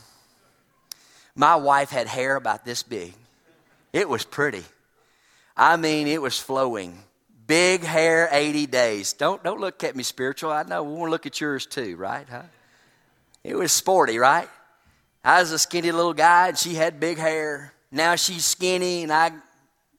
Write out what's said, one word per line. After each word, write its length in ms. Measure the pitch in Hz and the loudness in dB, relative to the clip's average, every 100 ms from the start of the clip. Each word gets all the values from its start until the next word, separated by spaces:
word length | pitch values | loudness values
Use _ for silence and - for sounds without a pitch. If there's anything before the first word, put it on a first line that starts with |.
| - _ _ _ _ _ _ _ - - _ _ _ | -20 _ _ _ _ _ _ _ -20 -20 _ _ _
My 220 | - 147 165 | 2 4 4
wife 340 | 139 139 139 | 4 2 2
had 160 | 131 110 | -4 -4
hair 300 | 131 131 135 | -2 -2 -2
about 280 | 113 107 | -2 -4
this 180 | 120 120 | -6 -10
big. 320 | - 107 87 92 _ _ _ _ _ _ _ | -8 -10 -12 -18 _ _ _ _ _ _ _
It 140 | 117 175 | -4 -2
was 180 | 113 | -4
pretty. 400 | - - 143 98 - _ _ _ _ _ _ _ _ - | -4 -2 -2 -4 -14 _ _ _ _ _ _ _ _ 4
I 200 | 143 165 | 4 4
mean, 300 | 160 151 147 | 2 0 -2
it 140 | 156 | -2
was 180 | 131 - | -4 -6
flowing. 600 | - 135 131 110 90 90 - _ _ _ 113 | -4 -2 -2 -4 -10 -16 -20 _ _ _ 0
Big 360 | 165 180 185 | 2 4 2
hair, 460 | 160 160 165 165 165 | 0 2 2 2 2
eighty 360 | 143 151 151 139 | 2 0 -2 -2
days. 480 | 127 117 104 95 | 0 0 -2 -6
Don't, 280 | - 156 196 | -4 -4 -2
don't 180 | 175 214 | -6 -6
look 220 | 190 - | -8 -6
at 140 | 156 131 | -8 -6
me 60 | |
spiritual. 500 | 120 - 131 139 160 | -8 -6 -6 -4 -4
I 120 | 151 | -4
know 180 | 180 175 | -4 -6
we 100 | 147 | -6
wanna 180 | 160 165 | -6 -4
look 140 | 165 | -4
at 160 | 143 - | -6 -6
yours 240 | 151 135 | -4 -4
too, 320 | - 143 107 85 | -6 -8 -8 -8
right? 300 | 95 131 135 | -8 -8 -12
Huh? 140 | 120 170 _ _ _ _ _ _ _ _ _ | -18 -18 _ _ _ _ _ _ _ _ _
It 120 | - | -8
was 180 | - 170 | -4 0
sporty, 460 | - - 185 127 113 | 0 2 4 4 4
right? 320 | 127 165 - - _ _ _ _ _ _ | 4 4 -2 -14 _ _ _ _ _ _
I 160 | 131 175 | 4 4
was 100 | 165 | 4
a 80 | 160 | 0
skinny 320 | - 175 170 | -2 -2 0
little 220 | 165 170 | 0 0
guy, 360 | 151 165 175 185 | 4 6 6 4
and 100 | - | 0
she 160 | 170 | -4
had 260 | 160 170 147 | 0 -2 -2
big 160 | 165 160 | -4 -2
hair. 560 | 160 160 151 143 143 _ _ | -2 -2 -4 -8 -14 _ _
Now 260 | 135 170 170 | 0 2 2
she's 280 | - 170 | -2 -2
skinny, 600 | - - 180 180 180 175 | -2 0 0 0 -2 -4
and 80 | 156 | 0
I, 200 | 156 165 156 - _ _ _ _ | 2 2 0 -20 _ _ _ _